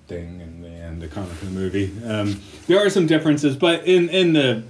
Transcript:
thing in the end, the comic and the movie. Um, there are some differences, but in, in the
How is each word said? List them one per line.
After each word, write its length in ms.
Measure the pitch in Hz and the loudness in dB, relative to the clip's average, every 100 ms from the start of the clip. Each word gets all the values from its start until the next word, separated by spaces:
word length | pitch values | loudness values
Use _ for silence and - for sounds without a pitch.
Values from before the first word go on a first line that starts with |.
| - | -14
thing 340 | 87 85 90 | -12 -12 -14
in 200 | 82 82 | -16 -16
the 60 | 85 | -18
end, 320 | 85 85 82 | -16 -14 -12
the 40 | 82 | -12
comic 320 | 104 92 85 | -10 -10 -10
and 120 | 95 92 | -8 -6
the 40 | |
movie. 320 | 95 98 95 101 | -4 -2 -4 -6
Um, 380 | 117 107 101 98 - - - | -6 -4 -2 -4 -10 -6 2
there 180 | 190 | 4
are 60 | 202 | 4
some 160 | 196 160 | 4 4
differences, 500 | 156 156 143 143 131 | 2 2 2 2 2
but 300 | 170 165 180 | 2 2 4
in, 240 | 185 170 | 4 4
in 240 | 185 180 | 2 4
the 300 | 156 135 113 | 4 4 0